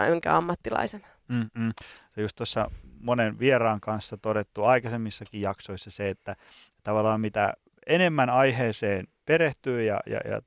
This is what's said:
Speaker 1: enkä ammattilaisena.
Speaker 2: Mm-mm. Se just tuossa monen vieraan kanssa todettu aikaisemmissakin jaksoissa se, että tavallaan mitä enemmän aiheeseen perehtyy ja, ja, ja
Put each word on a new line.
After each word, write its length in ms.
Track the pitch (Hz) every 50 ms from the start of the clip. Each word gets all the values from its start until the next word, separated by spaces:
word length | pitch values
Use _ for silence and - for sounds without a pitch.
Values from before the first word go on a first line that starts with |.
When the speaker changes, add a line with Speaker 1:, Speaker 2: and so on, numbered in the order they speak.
| 101
Speaker 1:
enkä 300 | 139 170 170 - 151 156
ammattilaisena. 720 | 165 170 175 175 - - - - - - 214 - 202 - - _ _ _ -
Speaker 2:
Mm-mm. 440 | 123 120 113 110 - 117 113 113 107 - - - - - - _ -
Se 60 | 107
just 140 | 107 101 -
tuossa 360 | - 117 - - 113 104 - - - - - - -
monen 400 | - 117 123 123 113 107 107 107
vieraan 420 | 120 139 131 120 117 113 107 98
kanssa 360 | - 107 110 104 - - 110 95
todettu 460 | - 110 107 107 101 - - 107 104
aikaisemmissakin 800 | 117 131 123 120 113 117 117 113 107 - - 104 - - 104
jaksoissa 500 | 101 98 98 - - - 98 92 - 104
se, 180 | - - 101 98
että 260 | 95 - - 104 98 - _ - - - - - _ _ -
tavallaan 380 | 104 107 107 107 110 110 110
mitä 320 | 110 104 - 107 101 - - - _ _ _ _ - -
enemmän 420 | 156 175 185 175 156 143 127 123
aiheeseen 760 | 123 131 135 135 117 127 127 113 107 - 113 101 101 92 - - _ _ _
perehtyy 580 | - 156 165 165 147 131 - - 135 123 120 113
ja, 160 | 107 101 - -
ja, 140 | 107 110 113 - 107
ja 120 | 104 107 -